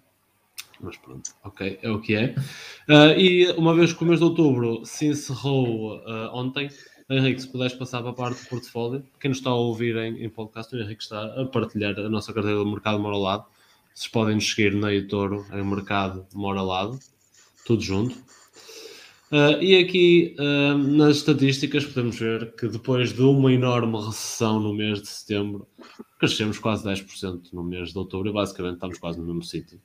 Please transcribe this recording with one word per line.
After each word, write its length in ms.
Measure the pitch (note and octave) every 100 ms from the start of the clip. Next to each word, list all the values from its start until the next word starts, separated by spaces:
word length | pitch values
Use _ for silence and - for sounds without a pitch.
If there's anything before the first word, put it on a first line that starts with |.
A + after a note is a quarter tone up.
| _ _ _ _ _ - - _
Mas 160 | F#2 -
pronto, 340 | C2+ C2 - _
ok, 340 | F#2+ - F#2+ -
é 80 | A2+
o 100 | G2+
que 140 | - G#2+
é. 180 | B2+ - - - - - -
Ah, 240 | D3+ D3+ F3
e 320 | F#3 F3+ F3+ E3+
uma 160 | D#3+
vez 180 | E3 E3
que 100 | -
o 40 | E3
mês 120 | D#3+
de 40 |
outubro 560 | E3+ E3+ D3+ A#2+ A#2 A2+ -
se 200 | - D3+
encerrou, 920 | C#3+ - B2 C#3 C3+ A#2+ A2 G#2+ G2 G#2+
ah, 240 | A2 A2+
ontem, 380 | B2 C3 C#3+ C#3+ - - _ -
Henrique, 320 | C3+ C3 B2+
se 60 | -
puderes 220 | B2+ B2+
passar 260 | - B2+ B2
para 100 | A#2+
a 20 |
parte 280 | A#2 B2 B2
do 40 | -
portfólio, 560 | A#2+ - A#2+ A#2 C#3 - _
quem 80 | C#3
nos 100 | C3
está 120 | C3
a 40 |
ouvir 400 | A#2+ A#2+ A2 A#2+ A2+
em, 280 | A2+ G#2+
em 40 | A2+
podcast, 440 | - G#2+ A2+ -
o 40 | B2
Henrique 220 | G#2 A2
está 200 | - G#2+ A2 B2+
a 60 |
partilhar 540 | C3 A#2 G#2+ G#2 G#2 G2+
a 100 | G#2+
nossa 240 | G#2+ A2
carteira 240 | G#2+ G#2 G#2
do 80 | G2+
Mercado 320 | G2+ A2 G#2
Mora 160 | G#2 G2+
ao 40 |
Lado. 220 | F#2+ G#2 - _ _ _ _
Vocês 140 | - -
podem 280 | A#2 G#2+ G#2+
nos 120 | -
seguir 240 | - G2+
na 180 | G2+ G#2
eToro, 500 | G2+ G2 G2+ G2 G2+ G2+
em 100 | G2+
Mercado 640 | G2 G2+ G2 G2+ F#2+ F#2 F#2
Mora 260 | G2+ G2 G2
ao 60 | F#2+
Lado, 320 | F#2 G2+ C3+ - _ _ _ _ _ -
tudo 160 | G#2+
junto. 340 | F#2 F#2+ B2+ - - _ _ - - - - - - _ _
Ah, 280 | D3 D3 D3
e 160 | F#3 F#3
aqui, 540 | F3+ F3+ F3 F3 E3+ -
ah, 360 | C#3+ C#3+ C#3+ C#3+
nas 400 | C#3 D3 D3+ C#3+
estatísticas 680 | - C3 C3+ C3+ C#3 C#3+
podemos 340 | C#3+ B2+ A#2+ G2+
ver 340 | A2+ A2+ A#2
que 140 | - A2+
depois 440 | G#2+ C3 B2 A#2
de 100 | G#2+
uma 300 | C3 C#3 C3
enorme 440 | B2+ B2 A#2+ A#2 A2
recessão 560 | G#2+ G#2 - - A2 G#2+
no 120 | G#2
mês 280 | G#2 G#2+ G2+
de 60 | -
setembro, 580 | - - G2+ G#2 G2+ - _ - - - -
crescemos 400 | - - G#2+ G2+
quase 260 | A#2 G2+
dez 160 | G#2 G2
por 140 | - -
cento 340 | F#2+ F2 -
no 80 | F2
mês 300 | F2 F2+ F2
de 60 | F#2+
outubro 300 | F#2 F#2+ G#2
e 40 |
basicamente 420 | G#2 G2 - F2+
estamos 240 | F2+ F#2 F2
quase 200 | E2+ E2
no 80 | E2+
mesmo 160 | E2+
sítio, 380 | - E2 - F#2